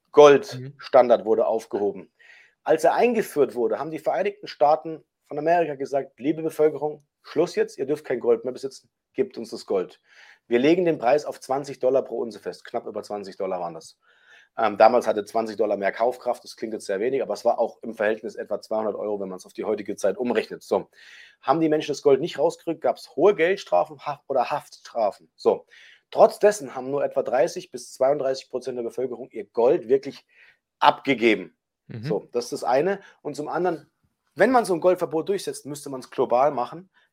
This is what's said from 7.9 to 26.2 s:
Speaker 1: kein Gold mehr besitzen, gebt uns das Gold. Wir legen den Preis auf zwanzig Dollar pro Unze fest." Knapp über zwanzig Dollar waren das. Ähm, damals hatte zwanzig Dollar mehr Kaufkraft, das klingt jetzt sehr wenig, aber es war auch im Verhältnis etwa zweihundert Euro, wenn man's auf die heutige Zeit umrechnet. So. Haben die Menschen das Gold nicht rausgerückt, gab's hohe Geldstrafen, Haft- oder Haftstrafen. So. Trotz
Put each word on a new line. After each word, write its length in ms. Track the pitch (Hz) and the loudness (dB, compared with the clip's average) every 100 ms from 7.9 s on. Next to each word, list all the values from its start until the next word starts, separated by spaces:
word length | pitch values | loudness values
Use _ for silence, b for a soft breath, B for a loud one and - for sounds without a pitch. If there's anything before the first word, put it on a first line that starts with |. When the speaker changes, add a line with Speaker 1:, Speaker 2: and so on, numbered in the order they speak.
| 147 | -4
Speaker 1:
kein 160 | - 127 | -4 -4
Gold 240 | 117 113 | 0 0
mehr 80 | 123 | 0
besitzen, 360 | 127 135 - _ _ _ | -8 -10 -12 _ _ _
gebt 220 | - 127 - | -6 -4 -6
uns 140 | 113 | -12
das 160 | 113 - | -12 -4
Gold. 340 | 101 90 - b b b b - | -4 -4 -10 b b b b -2
Wir 140 | 120 | 2
legen 240 | 139 180 | 4 2
den 140 | 170 156 | 2 0
Preis 260 | 113 151 | 2 0
auf 160 | 147 127 | 0 -12
zwanzig 400 | - 131 143 131 | -6 -6 -6 -4
Dollar 220 | 127 131 | 0 0
pro 160 | 120 117 | -2 -6
Unze 200 | 117 104 | -8 -10
fest." 260 | 95 85 | -12 -14
Knapp 220 | - 117 113 | -12 -12 -10
über 160 | 104 | -12
zwanzig 340 | 101 104 98 90 | -10 -10 -12 -8
Dollar 220 | 95 90 | -6 -6
waren 160 | 87 | -8
das. 240 | 82 - _ b b b b b - | -12 -18 _ b b b b b -4
Ähm, 220 | 113 101 | -2 6
damals 300 | 113 120 110 | 6 6 2
hatte 160 | 104 | -2
zwanzig 320 | 101 113 113 101 | -2 -4 -4 -2
Dollar 200 | 104 101 | -2 0
mehr 140 | 98 | -2
Kaufkraft, 540 | - 117 123 123 117 | 0 -2 -2 -6 -6
das 120 | - - | -8 -14
klingt 160 | 113 | -10
jetzt 140 | 107 - | -10 -6
sehr 140 | 98 | -4
wenig, 200 | 120 135 | -2 -2
aber 140 | 101 | -4
es 100 | 101 | -2
war 140 | 120 113 | 0 0
auch 240 | 110 - | 0 -4
im 120 | 117 | -12
Verhältnis 420 | 110 104 110 110 - | -4 -2 -2 -6 -12
etwa 240 | 104 101 | -8 -8
zweihundert 340 | - 110 110 | -6 -4 -4
Euro, 240 | 98 104 104 | -4 -6 -6
wenn 100 | 98 | -8
man's 160 | 92 | -12
auf 100 | 98 | -14
die 100 | - | -10
heutige 320 | 98 104 101 98 | -4 -4 -6 -4
Zeit 200 | 117 101 | -2 -2
umrechnet. 460 | 123 110 101 85 | -2 -2 -2 -8
So. 260 | - 101 85 b b b b b | -2 -2 -2 b b b b b
Haben 200 | - 151 | -2 0
die 80 | 160 | 2
Menschen 220 | 151 151 | 0 -2
das 120 | 139 | 0
Gold 180 | 143 135 | 2 2
nicht 180 | 160 - | 2 -2
rausgerückt, 420 | 160 - - 160 | -2 -2 -8 -4
gab's 360 | 131 - - - | -2 -4 -6 2
hohe 180 | 180 | 2
Geldstrafen, 640 | 180 165 196 - 175 - 143 - | 4 0 -2 0 0 0 -4 -12
Haft- 160 | 143 - | -12 -6
oder 240 | 131 117 | -2 -2
Haftstrafen. 800 | 147 - - - 123 104 - 80 | -4 -8 -20 -12 -2 -2 -4 _
So. 320 | _ 117 98 - b b b b | _ 0 0 -2 b b b b
Trotz 260 | - | 4